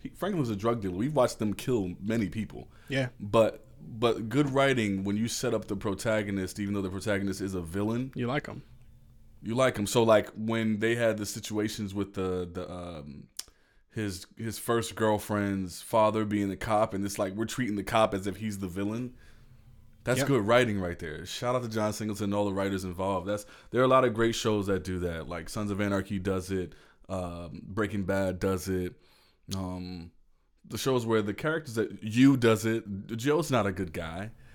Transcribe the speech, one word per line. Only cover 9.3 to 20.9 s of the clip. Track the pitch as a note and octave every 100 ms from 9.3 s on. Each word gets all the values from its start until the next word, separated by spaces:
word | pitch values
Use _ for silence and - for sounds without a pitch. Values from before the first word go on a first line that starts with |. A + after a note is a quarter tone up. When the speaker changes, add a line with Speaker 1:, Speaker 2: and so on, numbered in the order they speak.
| -
Speaker 1:
you | G2+
like | A#2+ B2+ -
him. | G2+
So, | B2
like, | A2+ G#2+ G2+ -
when | A2 A2+ A2 G#2+
they | A2+
had | A#2 A#2 G#2+
the | G2+
situations | A2+ - G#2+ G#2+ - G2+
with | G2+ G2
the, | - F#2 F2+ F2
the, | F2 E2+
um, | F2+ F2 D#2+ D2 C#2+ - - - - _ _ _
his, | A2+ G#2 F2+ - -
his | A2 G2+
first | - A#2 A2+
girlfriend's | G2 A2 G#2+ - G#2 G2+ G2 F#2 -
father | - A2+ G#2+ A2
being | G#2 G#2 G2+
the | F#2
cop, | - G#2+ A2
and | G2
it's | G2 G2+
like, | G2
we're | G2+ A2
treating | - B2 G#2
the |
cop | F#2+ A2+ A2
as | G2+ G2
if | F2
he's | A2 G2
the | F#2+
villain. | F2+ G2+ A2+ B2 - - - - - - - - -
That's | - B2+
Speaker 2:
Yep. | C#3
Speaker 1:
good | C3 G2+
writing | A#2+ A#2+ G#2
right | F2+